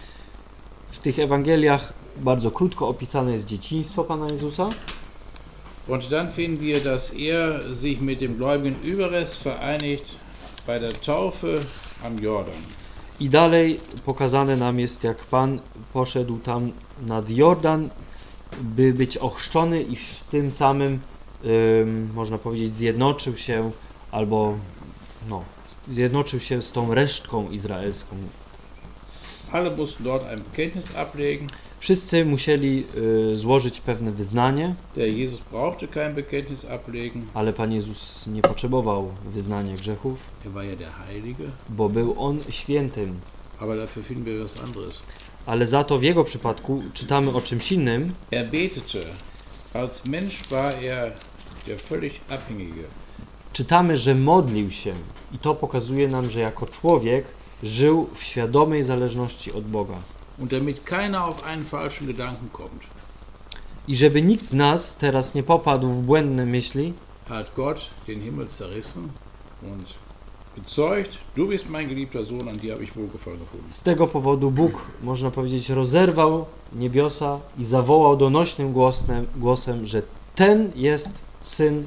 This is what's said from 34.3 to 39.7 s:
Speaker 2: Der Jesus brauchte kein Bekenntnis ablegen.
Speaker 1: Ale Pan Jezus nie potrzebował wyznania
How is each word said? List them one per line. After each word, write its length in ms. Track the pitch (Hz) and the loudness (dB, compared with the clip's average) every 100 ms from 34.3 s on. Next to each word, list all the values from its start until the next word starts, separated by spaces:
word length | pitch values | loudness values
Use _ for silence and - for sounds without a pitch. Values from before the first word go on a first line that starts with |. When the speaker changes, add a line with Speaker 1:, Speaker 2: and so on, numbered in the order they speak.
| 117 127 139 170 180 - - | 4 4 4 0 -4 -6 -2
Speaker 2:
Der 120 | 113 | 0
Jesus 320 | 107 131 120 - | 0 -2 -6 -8
brauchte 360 | 117 156 175 175 | -4 -4 -4 -6
kein 260 | 151 151 143 | -4 -4 -6
Bekenntnis 500 | 143 143 135 135 - | -6 -6 -6 -10 -8
ablegen. 600 | 123 - 120 120 117 113 | -10 -8 -8 -8 -8 -8
Speaker 1:
Ale 200 | 113 110 | -2 0
Pan 180 | 107 110 | 0 0
Jezus 560 | 110 104 104 - - 110 | 0 -2 -4 -4 -6 -6
nie 140 | 107 | 0
potrzebował 720 | - - 123 131 113 98 95 98 98 | 0 2 0 0 0 0 -4 -8 -10
wyznania 480 | 104 98 101 101 | -6 -4 -2 -4